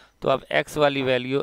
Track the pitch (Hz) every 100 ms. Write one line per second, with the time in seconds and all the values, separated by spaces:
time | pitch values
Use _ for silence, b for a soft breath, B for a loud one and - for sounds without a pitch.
0 | B B - 135 - 143 - 151 147 139
1 | 131 127 127 139